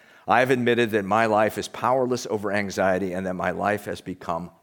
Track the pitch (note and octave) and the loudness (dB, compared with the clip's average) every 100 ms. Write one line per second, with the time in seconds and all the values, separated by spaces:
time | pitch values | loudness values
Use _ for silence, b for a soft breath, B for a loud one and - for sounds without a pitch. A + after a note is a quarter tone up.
0 | b b b A2 B2+ C3 A#2+ A#2 A#2 G#2+ | b b b 2 4 2 2 2 2 0
1 | F#2+ G#2+ A2+ G#2+ G#2+ G2+ - - A#2 C3 | 2 2 4 4 2 0 -10 -4 0 0
2 | B2 B2 - G#2+ G2+ G2+ G2 F#2 F#2+ F#2 | 0 -2 -4 -4 -2 -2 -2 0 2 2
3 | F#2+ F2 F#2 F#2 F2 F2 F#2+ G#2 G2+ F2+ | -2 -4 -4 -4 -4 -2 -2 -2 -4 -12
4 | - F2+ - E2+ F2 _ | -12 -12 -6 -6 -6 _